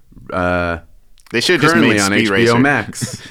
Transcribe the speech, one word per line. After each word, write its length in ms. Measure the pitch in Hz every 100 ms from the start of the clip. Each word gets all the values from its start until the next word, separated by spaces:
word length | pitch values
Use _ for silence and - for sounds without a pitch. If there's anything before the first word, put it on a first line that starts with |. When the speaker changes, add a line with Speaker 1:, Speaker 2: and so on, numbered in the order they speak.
| - - -
Speaker 1:
Uh, 460 | 92 90 90 87 85 - - - - -
Speaker 2:
They 80 | 117
should 200 | - 170
just 120 | 160
Speaker 1:
currently 200 | 165 117 104
Speaker 2:
made 40 |
Speaker 1:
on 60 | 98
Speaker 2:
Speed 120 | 101
Speaker 1:
H 60 | 110
B 40 |
O 20 |
Speaker 2:
Racer. 240 | 95 117 117
Speaker 1:
Max. 640 | 139 131 104 - - - -